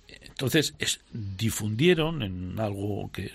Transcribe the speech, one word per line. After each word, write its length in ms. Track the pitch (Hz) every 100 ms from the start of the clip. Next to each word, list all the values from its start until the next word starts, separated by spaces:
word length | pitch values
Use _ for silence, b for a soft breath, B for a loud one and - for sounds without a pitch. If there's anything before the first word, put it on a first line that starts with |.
| -
Entonces, 640 | - - - 131 139 135 -
es, 220 | - - -
difundieron 1080 | 120 101 95 110 - 107 107 165 170 156 160
en 380 | 104 92 90 92
algo 500 | 107 101 101 101 98
que, 200 | - 95